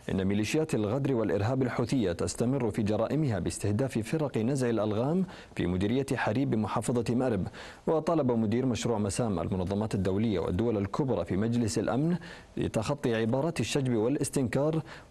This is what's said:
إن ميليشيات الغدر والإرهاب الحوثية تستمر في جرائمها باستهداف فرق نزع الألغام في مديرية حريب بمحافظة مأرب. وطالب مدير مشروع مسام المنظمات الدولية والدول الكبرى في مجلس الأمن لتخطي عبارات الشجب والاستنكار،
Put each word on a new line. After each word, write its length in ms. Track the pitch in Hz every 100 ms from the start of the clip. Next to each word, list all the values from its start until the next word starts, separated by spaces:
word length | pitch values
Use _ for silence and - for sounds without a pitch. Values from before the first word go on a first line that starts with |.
| -
إن 140 | 95 95
ميليشيات 500 | 101 107 156 156 127
الغدر 380 | 104 131 135
والإرهاب 480 | 123 107 98 104 131
الحوثية 500 | 123 - 113 139 95
تستمر 600 | 85 90 - 120 139 117
في 120 | 120
جرائمها 560 | 104 107 110 139 151 95
باستهداف 580 | 90 - 101 104 131 113
فرق 380 | 104 160 147 117
نزع 320 | 113 139 123
الألغام 560 | 110 107 104 131 180 185 - - -
في 120 | 87
مديرية 380 | 90 101 127 135 127
حريب 360 | - 113 139
بمحافظة 640 | 113 104 120 113 120 117 120
مأرب. 320 | 131 104 87 - - - -
وطالب 440 | 160 156 165 127
مدير 340 | 117 110 117 127
مشروع 320 | 113 117 107
مسام 420 | 104 - 117 87
المنظمات 560 | 95 95 90 101 107 104
الدولية 440 | 92 95 117 92
والدول 380 | 80 90 117 107
الكبرى 480 | 98 - 135 101 87
في 120 | 92
مجلس 420 | 113 120 110 -
الأمن 360 | - 117 160 175 - - - -
لتخطي 580 | - 117 107 143 131 113
عبارات 440 | 113 135 160 160
الشجب 360 | 120 147 131 117
والاستنكار، 840 | 113 147 135 147 120 135 151 160 - - -